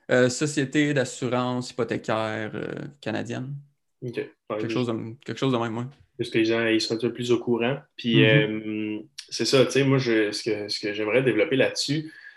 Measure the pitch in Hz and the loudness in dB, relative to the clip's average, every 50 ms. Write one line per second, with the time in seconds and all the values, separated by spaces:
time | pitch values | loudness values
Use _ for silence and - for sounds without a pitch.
0 | _ - 127 127 123 127 123 - 156 147 147 156 139 131 - 151 147 147 147 143 | _ 2 4 4 4 4 2 0 -2 -2 0 0 -2 0 2 2 2 2 2 0
1 | 120 120 - - 139 120 123 123 123 123 123 123 123 - - - 117 113 110 123 | 0 -2 -4 -6 -4 -2 0 0 0 -2 -2 -4 -6 -6 -4 -4 -4 -2 -2 -4
2 | - - 113 110 110 110 107 110 110 107 - - - - - - - - - _ | -2 -2 -2 -2 -2 -2 -4 -6 -6 -6 -8 -8 -8 -8 -8 -8 -10 -12 -14 _
3 | - - 107 107 110 110 117 123 127 131 143 143 - _ _ _ _ _ _ _ | -8 -6 -6 -4 -4 -6 -6 -8 -8 -8 -10 -10 -12 _ _ _ _ _ _ _
4 | - 123 113 - 104 - - _ _ - 110 107 113 117 113 120 127 120 117 110 | -12 -10 -6 -6 -8 -8 -10 _ _ -8 -6 -4 -4 -2 -2 -2 -2 -2 -2 -4
5 | 110 113 113 - _ - 117 - - 135 127 117 117 117 107 117 120 131 - _ | -6 -8 -12 -12 _ -12 -8 -2 -2 0 0 0 0 -2 -4 -6 -8 -8 -10 _
6 | _ _ _ - 117 - - 113 113 110 113 113 117 113 110 110 110 - 117 113 | _ _ _ -8 -6 -2 0 0 2 2 2 0 2 2 2 2 0 0 -2 -2
7 | - 117 117 - 120 120 120 113 117 - 120 113 117 123 139 151 - _ _ - | -2 -4 -4 -4 -2 0 0 0 2 0 0 0 0 0 -2 -4 -8 _ _ -8
8 | - 120 117 113 110 110 110 107 107 107 107 107 110 107 107 107 107 107 107 104 | -2 2 4 6 8 8 8 6 6 4 0 -4 -6 -6 -6 -4 -4 -4 -4 -6
9 | - - _ - - - - - 123 - - 135 123 117 - 131 139 135 135 135 | -8 -12 _ -20 -16 -8 -6 -4 0 4 4 6 6 6 4 2 4 4 4 4
10 | 120 117 113 110 107 104 104 - - 117 104 104 104 101 - - - 104 104 104 | 4 2 2 2 2 0 -2 -4 -4 -4 -4 -4 -4 -6 -6 -6 -6 -4 -4 -4
11 | 107 107 104 127 135 127 107 107 101 - 131 131 120 101 - - - - 139 160 | -2 0 2 2 4 4 4 2 2 2 4 2 2 2 0 -2 -4 -2 -2 -2
12 | 156 - - - - - - | -4 -6 -10 -20 -20 -20 -20